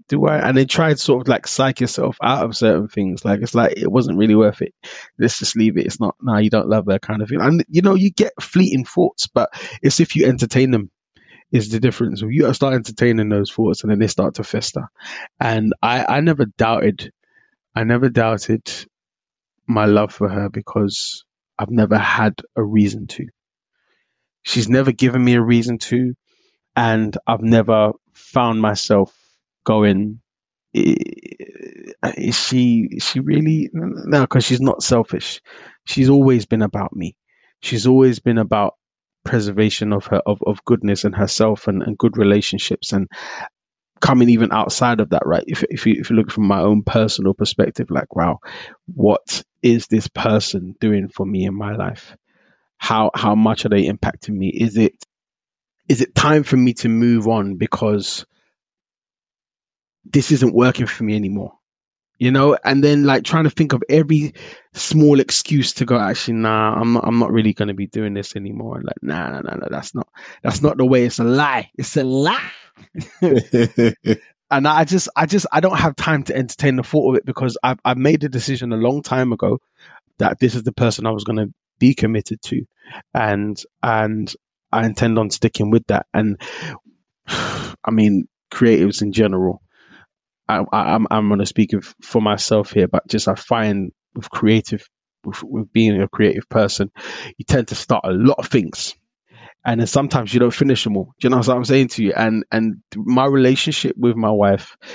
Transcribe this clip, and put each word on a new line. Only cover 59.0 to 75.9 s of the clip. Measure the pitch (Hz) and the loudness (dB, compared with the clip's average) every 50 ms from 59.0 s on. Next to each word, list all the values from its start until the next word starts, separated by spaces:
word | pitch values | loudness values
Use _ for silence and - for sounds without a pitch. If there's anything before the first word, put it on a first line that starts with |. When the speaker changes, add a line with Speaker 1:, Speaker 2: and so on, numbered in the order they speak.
| _ _ _ _ _ _ _ _ _ _ _ _ _ _ _ _ _ _ _ _ - | _ _ _ _ _ _ _ _ _ _ _ _ _ _ _ _ _ _ _ _ -8
Speaker 1:
this | - - 143 131 - | -2 0 0 2 4
isn't | 156 127 127 120 82 | 2 4 4 4 4
working | 113 123 127 123 - 123 | 4 4 4 2 0 -2
for | 110 - - 113 | -6 -6 -4 -4
me | 107 107 | -2 -2
anymore? | 107 104 95 98 101 92 - - _ _ _ _ _ _ _ _ _ _ _ _ - | -2 -2 -4 -4 -6 -8 -10 -14 _ _ _ _ _ _ _ _ _ _ _ _ -2
You | 123 123 131 | 0 2 2
know, | 139 139 147 147 - - | 4 4 4 2 2 2
and | 104 135 139 139 | 0 2 4 4
then, | 147 147 143 143 | 4 4 4 4
like, | 139 127 127 - | 4 2 0 0
trying | - - 160 160 | 0 0 0 0
to | 151 | 0
think | - - 165 143 - | 0 0 -2 0 -2
of | 120 - - | -4 -2 2
every | 135 156 160 143 160 151 147 143 - - - - - - _ _ - | 2 2 4 4 2 0 0 -2 -8 -14 -20 -20 -20 -20 _ _ -14
small | - - - - 156 151 147 147 135 | -10 -6 0 2 4 6 6 6 4
excuse | 131 - - - - - 156 143 127 - - | 2 0 -2 -4 -2 0 0 0 0 -2 -2
to | - 131 | -4 -2
go, | 117 123 | 0 0
"Actually, | 120 104 95 90 - - - 117 113 | 0 0 -2 -4 -4 -4 -4 -2 0
nah, | 113 110 110 110 110 107 110 | 0 2 2 2 2 0 0
I'm | - 113 117 117 | 0 0 2 2
not, | 117 - | 2 2
I'm | - 117 117 | 2 2 2
not | 117 - | 2 2
really | - 117 110 107 98 | 2 2 2 2 0
gonna | - 104 104 98 | 0 -2 -4 -4
be | 98 101 | -6 -8
doing | 95 - 110 107 104 101 | -8 -6 -6 -6 -4 -4
this | 101 98 - - | -6 -8 -8 -10
anymore." | 101 98 98 101 107 107 113 120 - | -12 -10 -10 -12 -12 -12 -10 -10 -10
And, | - | -10
like, | - - - - | -10 -10 -10 -8
"Nah, | 67 76 85 82 62 | -8 -8 -6 -6 -8
nah, | 67 69 | -8 -8
nah, | - - - | -10 -10 -8
nah, | - - - | -8 -8 -8
that's | - - - - - | -8 -10 -10 -10 -10
not, | 147 - - _ - - - - - - | -10 -10 -10 _ -20 -20 -20 -16 -8 -6
that's | - 110 - | -4 -2 0
not | 147 151 160 - | 0 0 2 2
the | 131 | 2
way. | 127 131 127 123 | 4 4 4 2
It's | 123 - - | 2 0 0
a | 120 | 0
lie. | 117 123 135 147 143 131 120 104 - _ - | 2 2 2 2 0 -2 -2 -4 -8 _ -12
It's | - - - | -8 -4 -2
a | 156 135 | -2 -2
lie." | 131 131 135 139 165 202 - - - - - - _ _ - - _ - 165 - - - - | 0 0 0 0 0 0 -2 -4 -10 -14 -20 -20 _ _ -20 -20 _ -14 -14 -14 -14 -6 -2
<laughs> | 180 180 139 123 - - - 120 117 110 - - 117 117 - - - | 0 2 2 2 0 0 2 2 2 2 2 2 2 2 0 0 -2
Speaker 2:
<laughs> | - 110 - - _ _ _ _ - | -2 -2 -2 -4 _ _ _ _ -2
Speaker 1:
And | 143 139 135 | 0 0 2
I | 147 156 156 160 | 2 2 2 2
just, | 156 185 185 - - - | 2 0 -2 -2 -2 -2
I | - 160 | -2 0
just, | 156 196 202 - - - | 0 0 0 -2 0 0
I | 156 | 0
don't | 165 185 190 - | 2 2 2 0
have | - 160 | 0 0